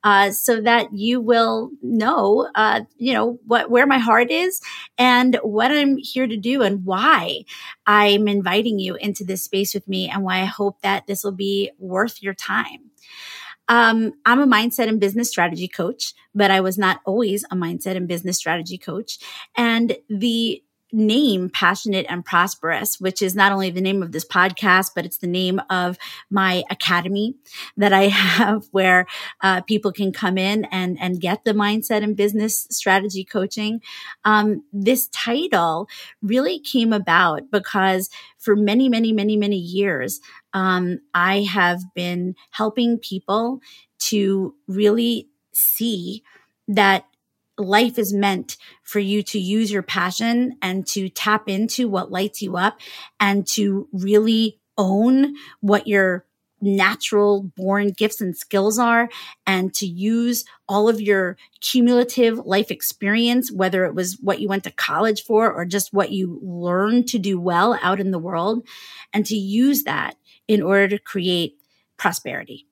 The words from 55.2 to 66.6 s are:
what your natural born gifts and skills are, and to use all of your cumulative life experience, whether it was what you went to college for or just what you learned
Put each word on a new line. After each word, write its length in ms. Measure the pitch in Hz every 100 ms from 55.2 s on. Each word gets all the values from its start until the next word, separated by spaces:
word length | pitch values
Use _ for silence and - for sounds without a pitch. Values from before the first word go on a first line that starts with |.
| 285 285 - -
what 280 | 202 202 -
your 380 | 202 190 180 _ _ _ _
natural 840 | 202 196 190 220 - 208 208 202 196 -
born 340 | 190 196 202
gifts 300 | 185 214 -
and 160 | 190 170
skills 420 | - 202 202 220
are, 300 | 240 233 233 - - - -
and 260 | 190 185
to 120 | - 196
use 580 | 175 202 233 240 240 - - -
all 220 | 202 214
of 100 | 220
your 380 | 208 196 180 180 _ _
cumulative 760 | - 254 240 247 247 - 233 226
life 300 | - 190 -
experience, 800 | 175 - - 202 214 233 247 247
whether 360 | 202 185 185 185
it 100 | 160
was 220 | 180 190
what 220 | 196 196
you 80 | 208
went 160 | 196 -
to 60 |
college 520 | - - 151 220 214
for 260 | - 214 226
or 140 | -
just 300 | 175 196 -
what 180 | 202 -
you 260 | 190 185 170
learned 640 | 190 175